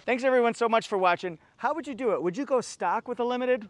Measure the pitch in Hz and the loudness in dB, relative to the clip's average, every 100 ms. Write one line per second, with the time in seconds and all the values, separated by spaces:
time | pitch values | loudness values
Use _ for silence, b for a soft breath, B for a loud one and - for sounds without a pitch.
0 | - 247 262 254 233 226 233 226 - 202 | -2 0 2 4 4 2 2 2 0 2
1 | 185 175 185 160 b b 233 311 285 226 | 2 2 -2 -10 b b -4 -2 -6 -4
2 | 254 160 170 180 277 262 - - 180 202 | 0 0 0 -4 -2 -2 -2 -4 -2 -2
3 | 247 247 240 247 254 247 208 | -4 -4 -2 -2 0 0 -2